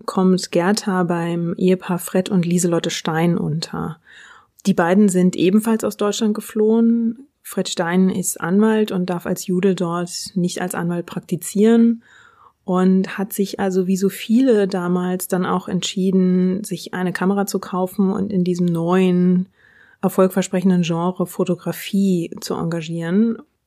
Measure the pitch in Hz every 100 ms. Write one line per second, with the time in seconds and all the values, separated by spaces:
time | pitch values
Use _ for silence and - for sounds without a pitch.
0 | - - 185 185 - 170 170 214 - 185
1 | 175 175 170 170 170 - 185 185 - 180
2 | - 185 185 190 170 180 175 170 165 -
3 | - 160 170 170 156 151 - - 165 160
4 | _ - - - _ _ - 190 170 190
5 | 208 180 180 - 175 208 220 220 214 202
6 | 208 202 220 208 - 220 214 226 233 233
7 | 226 233 - _ - - 185 - 170 180
8 | 185 190 180 - 170 196 220 220 214 190
9 | 180 175 - 180 - 180 196 180 175 175
10 | 175 - - 185 180 - 180 - 170 175
11 | 170 - - 175 - 196 214 233 233 233
12 | - - - _ - _ - 180 185 190
13 | 190 - 202 - 196 - 196 185 185 190
14 | 196 190 - 226 262 214 196 196 175 180
15 | 180 185 - 185 180 185 - 180 - -
16 | 185 185 185 180 185 185 214 170 - 180
17 | 180 175 214 202 196 190 - 180 185 -
18 | 190 190 196 202 180 175 175 165 170 185
19 | 185 180 180 180 185 _ _ _ _ _
20 | 190 - 185 190 185 185 185 180 165 165
21 | 175 180 175 - 185 175 - 165 - 196
22 | 196 180 165 - - - 170 165 160 165
23 | 165 185 226 226 - _